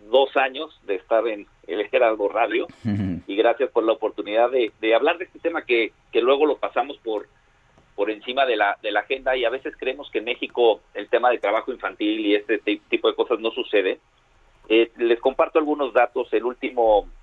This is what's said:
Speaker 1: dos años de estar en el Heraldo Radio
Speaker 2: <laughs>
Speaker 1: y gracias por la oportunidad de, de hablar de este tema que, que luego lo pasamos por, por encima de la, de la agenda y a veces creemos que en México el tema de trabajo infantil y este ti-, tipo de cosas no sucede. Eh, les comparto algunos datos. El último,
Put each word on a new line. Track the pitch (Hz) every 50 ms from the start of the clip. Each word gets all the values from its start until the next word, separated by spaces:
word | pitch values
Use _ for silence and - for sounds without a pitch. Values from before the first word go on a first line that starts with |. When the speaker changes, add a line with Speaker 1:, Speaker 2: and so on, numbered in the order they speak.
| 107 107
Speaker 1:
dos | 113 131 139 135 -
años | 143 131 131 131 139 160 156 - _ _
de | - 101
estar | 92 - _ 113 113 107
en | 117 107 104 98 - _ _ -
el | - 85 104 104 -
Heraldo | - 131 123 113 110 107 101 101
Radio | - 107 117 107 107 - - - - - -
Speaker 2:
<laughs> | 107 104 101 101 95 87 85 -
Speaker 1:
y | - 98
gracias | 101 110 117 117 - 135 120
por | - 117 110
la | 113 110
oportunidad | - 110 104 - - 104 104 104 110 117 123
de, | 131 131 120 104 - _
de | 110 110 113
hablar | 113 131 160 175 170
de | 185
este | - _ 156
tema | - 165 170 160 -
que, | - 123 117 113 - - _ _ _ -
que | 117 117
luego | 123 139 139 151
lo | 151 131 -
pasamos | - 98 - 120 120 139 - -
por, | _ 113 110 104 - - _ _ _ _ _ _ _ _ _ _ _ _ _
por | - 101 104
encima | 107 104 - - 123 139 135
de | 127 117
la, | 107 104 101 95 - -
de | 107 101
la | 104
agenda | 104 - 135 - 131 135 131
y | 131 120
a | 113
veces | 120 131 - 151 -
creemos | - - 127 127 143 139 -
que | - 117
en | 107
México | 120 123 - 151 139 - 123 120 113 107 - - _ -
el | 101 104 -
tema | - 117 117 123
de | 120 -
trabajo | - 101 104 113 - - 123
infantil | 110 - 98 92 - 107 107 110 110 110
y | 101 104
este | 104 104 - 113 104
ti-, | - 104 104 104 - _
tipo | 120 113 - 113
de | 104
cosas | - 113 - 123 107
no | 113 113
sucede. | - - 117 - - 104 95 95 - - _ _ _ _ _ _ _ _ _ _ _ _ - -
Eh, | 110 117 117 117 - -
les | 120 117 117 113
comparto | - 131 127 - 160 160 - 165
algunos | 156 147 151 147 143 123 110
datos. | 123 120 - - 131 120 - -
El | 110 110
último, | 123 123 - - - 127 123 117 110 107 101 95 - - -